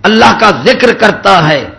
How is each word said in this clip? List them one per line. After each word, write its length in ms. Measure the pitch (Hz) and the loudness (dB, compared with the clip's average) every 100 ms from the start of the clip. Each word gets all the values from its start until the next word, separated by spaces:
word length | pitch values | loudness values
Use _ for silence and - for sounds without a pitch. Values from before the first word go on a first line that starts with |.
اللہ 360 | 190 220 240 - | -2 0 0 2
کا 100 | 220 143 | 0 0
ذکر 280 | 175 254 247 | -2 0 0
کرتا 560 | - 214 - 196 185 156 | 2 -2 0 0 2 2
ہے 200 | 147 110 | -2 -6